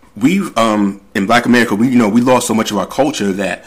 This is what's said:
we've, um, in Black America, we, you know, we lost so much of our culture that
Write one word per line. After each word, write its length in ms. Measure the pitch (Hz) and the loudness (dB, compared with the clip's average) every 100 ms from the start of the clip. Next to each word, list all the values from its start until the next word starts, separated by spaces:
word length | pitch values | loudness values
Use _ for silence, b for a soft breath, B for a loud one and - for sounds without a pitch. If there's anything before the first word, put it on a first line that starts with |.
| b - | b -2
we've, 400 | 131 196 175 - | 0 0 -4 -2
um, 440 | 113 107 101 98 _ | 0 2 -2 -4 _
in 120 | 110 98 | -4 0
Black 200 | 117 120 | 0 2
America, 280 | 120 113 | 2 2
we, 140 | 104 131 | 0 2
you 80 | 123 | 2
know, 120 | 107 | 2
we 140 | 117 | 2
lost 240 | 123 127 120 | 2 2 2
so 80 | |
much 160 | 110 107 | -2 -2
of 80 | 101 | -4
our 80 | 90 | -6
culture 460 | - 143 - 101 | -2 -2 -2 -4
that 320 | 95 92 90 | -4 -6 -8